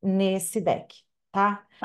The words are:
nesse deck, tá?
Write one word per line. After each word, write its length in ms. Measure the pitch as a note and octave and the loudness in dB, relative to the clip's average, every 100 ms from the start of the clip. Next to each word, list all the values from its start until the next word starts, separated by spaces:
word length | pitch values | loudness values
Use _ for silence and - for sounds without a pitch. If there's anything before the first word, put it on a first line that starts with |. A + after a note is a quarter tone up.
nesse 580 | G3 F#3+ F#3+ F#3+ F#3+ A3+ | -2 2 2 0 -4 -2
deck, 440 | E3+ - - - _ _ _ | -2 -2 -6 -20 _ _ _
tá? 340 | G3 G3+ G3+ - - | 0 0 0 -10 -14